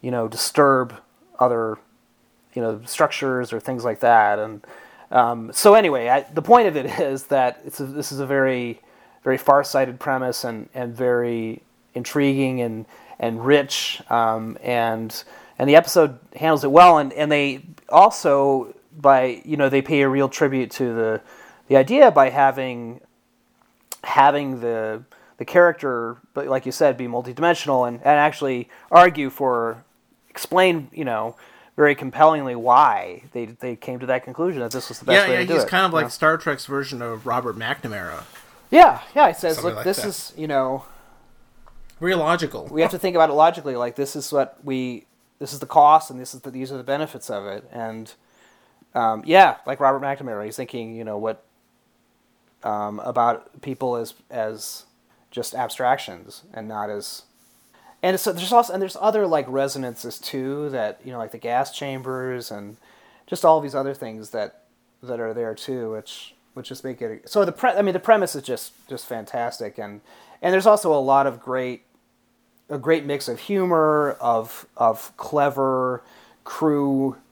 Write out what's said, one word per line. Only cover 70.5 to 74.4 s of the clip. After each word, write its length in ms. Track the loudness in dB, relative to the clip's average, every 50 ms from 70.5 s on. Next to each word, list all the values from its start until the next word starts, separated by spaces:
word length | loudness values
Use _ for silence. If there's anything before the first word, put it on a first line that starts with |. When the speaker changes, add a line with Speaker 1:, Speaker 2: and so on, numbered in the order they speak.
| 0
Speaker 1:
there's 140 | 2 4
also 260 | 4 4 4 4 0 0
a 60 | 0
lot 280 | 2 2 2 2 2
of 140 | 0 -4 -8
great, 420 | -10 -8 -6 -6 -6 -6 -10 -12 _ _ _ _ _ _ _ _ _ _ _ _ _ _ _ _ _ _
a 80 | -12 -8
great 260 | 0 0 0 0 0
mix 240 | -4 -6 -6 -6 -8
of 100 | -10 -10
humor, 760 | -8 -4 -2 -2 0 2 2 2 4 4 2 2 0 -2 -4 -4
of, 460 | -2 -2 -2 -2